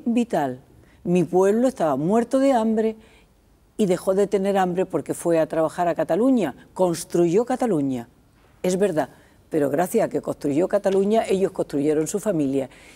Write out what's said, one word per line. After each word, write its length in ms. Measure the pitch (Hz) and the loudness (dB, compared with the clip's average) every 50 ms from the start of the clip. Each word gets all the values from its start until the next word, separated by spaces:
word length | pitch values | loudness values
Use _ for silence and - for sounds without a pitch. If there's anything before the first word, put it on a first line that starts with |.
| - | -4
vital. 560 | 247 226 240 233 - - 170 143 131 123 127 - _ - - - _ - _ - | -2 -2 -2 -2 -2 -2 -2 -2 -4 -6 -10 -14 _ -20 -20 -20 _ -20 _ -4
Mi 200 | 175 175 180 165 | 0 0 0 0
pueblo 440 | 170 180 180 190 196 208 226 247 | 2 2 2 4 4 4 2 2
estaba 280 | 262 - - 170 156 135 | 0 0 0 -2 0 0
muerto 440 | 131 151 175 214 233 233 233 - 269 | 0 0 0 0 0 0 0 0 2
de 140 | 269 277 269 | 2 2 2
hambre 420 | 226 220 226 220 226 214 220 220 220 - - - - _ _ _ _ _ _ _ _ _ _ _ | 2 2 0 0 0 0 -2 -4 -6 -14 -20 -20 -20 _ _ _ _ _ _ _ _ _ _ _
y 80 | - 214 | -2 0
dejó 300 | 175 180 170 - 196 190 | 0 0 0 0 0 2
de 100 | 196 202 | 2 2
tener 320 | 196 - 196 190 202 190 | 2 0 0 0 0 0
hambre 280 | 196 185 180 175 185 185 | 0 0 0 0 -2 -2
porque 260 | 180 - 151 135 - 156 | -2 -2 -4 -4 -4 -8
fue 240 | - - 175 165 160 | -4 0 0 2 2
a 80 | 156 | 2
trabajar 400 | 151 165 160 160 151 - - 175 | 0 0 0 0 -2 -2 -2 -2
a 60 | 170 156 | -2 0
Cataluña, 600 | - 156 147 165 190 233 269 262 240 180 135 - - - - - | -2 -2 -2 0 0 2 2 2 2 0 -2 -6 -10 -18 -16 -2
construyó 720 | - 185 180 165 165 - - - 170 175 170 165 214 240 | 0 0 0 0 -2 -6 -4 0 2 2 4 2 2 0
Cataluña, 640 | 233 254 240 262 233 185 151 139 135 131 120 113 - _ _ _ _ _ _ _ _ _ _ - | 0 -2 -2 -2 -2 0 -2 -2 -2 -4 -6 -8 -12 _ _ _ _ _ _ _ _ _ _ -4
es 140 | 180 185 | -4 0
verdad, 320 | 180 202 196 165 151 135 - - - - _ _ _ _ _ | 0 0 0 0 -2 -4 -4 -8 -18 -20 _ _ _ _ _
pero 200 | - 156 143 135 | -2 -2 0 0
gracias 360 | 143 156 180 185 - 220 170 | 0 0 -2 0 0 0 0
a 40 | 135 | 0
que 120 | - 143 | -2 -4
construyó 460 | - - 139 - - 143 135 151 185 | -4 -6 -8 -4 -4 -2 0 0 0
Cataluña, 560 | 185 - 202 - 196 190 196 196 208 220 226 - | 2 0 0 0 2 2 2 2 2 2 0 0
ellos 240 | - 190 185 190 170 | 0 0 0 0 -2
construyeron 560 | - - - - - 143 143 151 151 151 156 | -2 -4 -6 -4 -2 -2 0 0 0 0 -2
su 120 | 151 - 202 | -2 -4 -4
familia. 500 | - 214 190 156 143 135 135 135 131 - - - - - - | -4 -2 -2 0 0 0 0 -2 -4 -4 -10 -20 -20 -20 -20